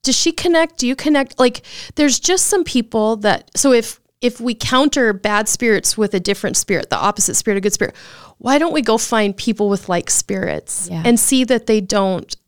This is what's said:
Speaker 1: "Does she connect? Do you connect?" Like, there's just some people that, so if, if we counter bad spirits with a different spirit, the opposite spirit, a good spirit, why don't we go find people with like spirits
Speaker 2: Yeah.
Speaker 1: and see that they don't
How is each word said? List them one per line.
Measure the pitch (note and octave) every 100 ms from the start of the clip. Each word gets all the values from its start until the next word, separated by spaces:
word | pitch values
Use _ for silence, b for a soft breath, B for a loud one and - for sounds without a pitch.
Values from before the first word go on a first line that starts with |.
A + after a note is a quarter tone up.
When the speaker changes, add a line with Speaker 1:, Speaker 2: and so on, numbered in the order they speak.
Speaker 1:
"Does | - B3
she | E4+
connect? | E4 F4+ E4 D#4+ -
Do | B3
you | C4+
connect?" | D4+ D4 C4+ -
Like, | B3+ B3 B B B
there's | - D4 A#3+
just | - F4+ -
some | G#4
people | D#4+ B3 A#3 A3+ G#3+ A3+
that, | G#3 - - -
so | C#4
if, | A#3+ A#3 - _ _
if | B3 A#3+
we | A#3
counter | A#3 - B3+ D4 C#4+ A#3
bad | G3 G#3 G#3 G#3+
spirits | - A#3+ G3+ - -
with | G#3
a | F#3+
different | F3+ G3 G3+ -
spirit, | - F3 -
the | -
opposite | G3+ G#3 F#3+ -
spirit, | - G3
a |
good | G3+
spirit, | - - B B B B B
why | A#3 C#4+
don't | E4
we | D4+
go | A3 E3
find | - A3+ G#3 G3
people | - G#3 G#3
with | G3 -
like | F3 -
spirits | - - G3 F#3 D3+ - - F3
Speaker 2:
Yeah. | E3+
Speaker 1:
and | F#3 A#3+
see | - C4
that | B3 A#3+ A3+
they | A3
don't | F#3+ G#3 F#3+ F3+ - -